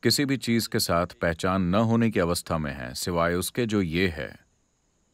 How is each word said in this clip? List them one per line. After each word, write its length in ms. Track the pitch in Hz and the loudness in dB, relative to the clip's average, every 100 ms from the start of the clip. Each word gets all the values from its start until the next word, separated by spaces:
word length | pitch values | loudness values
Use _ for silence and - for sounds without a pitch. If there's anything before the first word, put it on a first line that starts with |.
किसी 220 | 123 113 | 2 2
भी 120 | 143 135 | 0 -2
चीज 300 | - 117 104 | 0 0 0
के 120 | 113 | -2
साथ 280 | - 85 87 | 0 0 0
पहचान 560 | - 87 82 95 95 | -2 -2 0 0 0
न 120 | 90 | 2
होने 360 | 98 113 117 113 | 2 2 2 2
की 100 | 104 | 2
अवस्था 380 | 85 87 - 82 | 0 0 -2 -4
में 140 | 73 | -4
हैं, 220 | 69 62 | -8 -10
सिवाय 400 | 62 - 85 85 | -8 -4 0 2
उसके 320 | 87 90 - 120 | 0 -2 -2 0
जो 160 | 104 | 0
ये 260 | 92 80 95 | 0 0 0
है, 280 | 78 57 - _ _ _ _ _ _ _ | -2 -10 -12 _ _ _ _ _ _ _